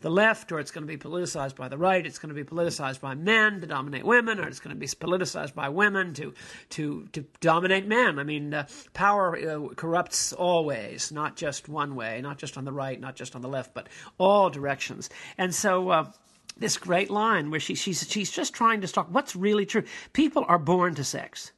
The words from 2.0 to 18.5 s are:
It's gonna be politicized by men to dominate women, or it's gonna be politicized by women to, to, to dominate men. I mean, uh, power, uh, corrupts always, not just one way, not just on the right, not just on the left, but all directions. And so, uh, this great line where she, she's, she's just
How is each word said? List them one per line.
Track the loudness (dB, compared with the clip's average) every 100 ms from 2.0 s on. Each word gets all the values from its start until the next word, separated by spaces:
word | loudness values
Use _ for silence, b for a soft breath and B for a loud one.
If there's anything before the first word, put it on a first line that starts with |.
| 0
It's | -10
gonna | -12
be | -10
politicized | -8 -2 -2 -2 -6 -6
by | -8 -4
men | 4 6 6 2
to | -6
dominate | -6 -4 -4 4
women, | 4 4 -2
or | -4
it's | -8
gonna | -12 -10
be | -8
politicized | -6 -2 0 0 -4 -8 -4
by | -4
women | 2 2 2 -2 -4
to, | -10 -12 B B B
to, | -6 -4 -6 -8
to | -12 -12 _
dominate | 4 6 6 2 4
men. | 4 4 2
I |
mean, | -4 -4 -4
uh, | -6 -6 B B
power, | 0 4 4 2 0
uh, | -4 -4 -6 -6
corrupts | -2 0 0 -2 -2
always, | 0 2 4 2 -2 -6 -8 -8
not | -4 -6 -4
just | -6 -6 -8
one | -4 -4 -4
way, | -6 -6
not | -8 -10
just | -10 -8
on | -8
the |
right, | -6 -6 -6
not | -10 -12
just | -12 -10
on |
the | -6
left, | -6 -6 -12
but | -14 B B _
all | 6 6 6
directions. | 2 -4 -4 -4 -8 -12 B B B
And | -2
so, | 2 2 2 4
uh, | 2 2 -8 _ _ _ -6
this | -2 -2
great | 2 2 2
line | 2 4 4 2
where | -2
she, | -2 -4
she's, | -2 -2 -2
she's | -2 -2
just | -2 -4